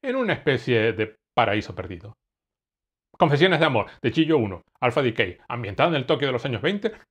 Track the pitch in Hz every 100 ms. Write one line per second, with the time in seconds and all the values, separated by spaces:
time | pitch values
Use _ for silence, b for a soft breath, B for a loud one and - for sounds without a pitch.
0 | 269 262 226 156 - 127 - 117 113 101
1 | 107 - _ - 110 104 - 90 92 85
2 | 107 - _ _ _ _ _ _ _ _
3 | _ - 165 143 190 156 160 117 95 B
4 | 131 151 156 156 107 87 _ _ 123 139
5 | 127 113 98 - - 120 101 95 165 151
6 | 120 151 143 123 143 110 151 202 220 B
7 | _